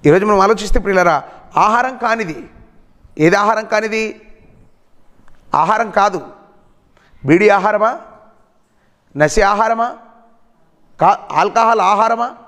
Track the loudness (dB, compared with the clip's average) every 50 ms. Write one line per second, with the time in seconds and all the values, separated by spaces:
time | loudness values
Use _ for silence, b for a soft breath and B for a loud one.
0 | 4 4 4 4 2 2 2 2 2 2 0 -2 0 0 0 0 0 0 0 2
1 | 2 2 0 0 -4 B B B B B -2 0 0 2 2 0 -2 -2 -4 -6
2 | -4 -4 -4 -4 -4 -8 -10 -12 -14 -20 -20 -20 -20 _ _ -20 -20 _ _ _
3 | _ -20 -4 0 2 2 2 2 2 0 0 -2 -4 -2 -4 -4 -2 -2 -4 -4
4 | -6 -6 -8 -14 -20 -20 -20 _ -20 -20 -20 _ -20 _ _ _ _ _ _ -20
5 | -20 -20 -20 -20 -20 -20 -20 -20 _ -4 -2 0 0 0 0 -2 -4 -2 0 0
6 | 0 0 -2 -4 -12 -12 -20 -20 -20 _ _ _ _ _ _ _ _ _ _ b
7 | b b b -12 0 2 2 4 4 4 2 2 0 0 0 0 -2 -2 -2 -6
8 | -14 -20 -20 -20 -20 -20 _ _ _ _ _ _ _ _ _ _ _ _ _ _
9 | _ _ _ -2 0 0 2 2 0 2 2 0 0 -2 0 -2 -4 -6 -6 -14
10 | -20 -20 _ _ _ _ _ _ _ _ _ _ _ _ _ _ _ _ -6 0
11 | 2 2 2 0 -4 -6 -2 -2 -2 0 0 0 2 2 2 2 2 0 2 0
12 | 0 0 0 -4 -4 -8 -8 -16 -20